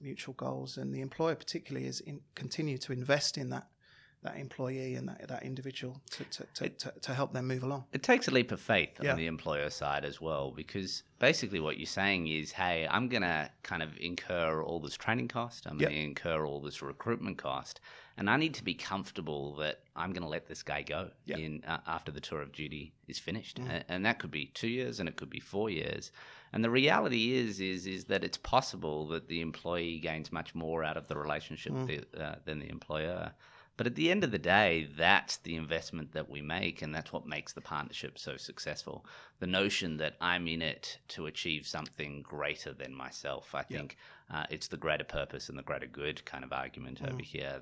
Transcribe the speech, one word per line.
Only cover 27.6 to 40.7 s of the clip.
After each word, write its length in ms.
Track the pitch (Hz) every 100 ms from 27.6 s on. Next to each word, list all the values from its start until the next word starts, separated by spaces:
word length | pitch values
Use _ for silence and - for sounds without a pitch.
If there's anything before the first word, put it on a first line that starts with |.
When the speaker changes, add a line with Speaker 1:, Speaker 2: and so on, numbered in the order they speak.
Speaker 2:
is, 260 | 95 92 95
is 200 | 92 -
that 180 | 95
it's 140 | 90 -
possible 680 | - 127 - 90 80 76 76
that 200 | 82 -
the 140 | 82
employee 560 | 82 - 87 87 85 82
gains 340 | 82 80 76
much 220 | 85 -
more 280 | 82 80 82
out 140 | 78 80
of 120 | 76
the 80 | 73
relationship 560 | 73 76 - 78 -
Speaker 1:
Mm. 120 | 131 127
Speaker 2:
the, 380 | 73 - 80
uh, 140 | 76 78 78
than 140 | 76
the 100 | 71
employer. 640 | 78 - 78 80 90 82 - - - - -
But 100 | 120
at 80 | 131
the 140 | 165
end 120 | 202
of 80 | 151
the 80 | 98
day, 500 | 85 101 98 82 73 73
that's 420 | 85 98 - -
the 180 | - 82
investment 560 | 76 80 - 82 76
that 180 | 78 73
we 100 | 73
make, 400 | 76 87 87 80
and 140 | 76
that's 180 | 78 -
what 140 | 78 76
makes 260 | 76 -
the 80 | 76
partnership 580 | - 76 73 - 67 -
so 180 | - 67
successful. 680 | - - 78 73 - - - - - -
The 80 | 90
notion 480 | 92 101 - 87 76
that 200 | 76 -
I'm 260 | 87 90 85
in 160 | 82
it 360 | 80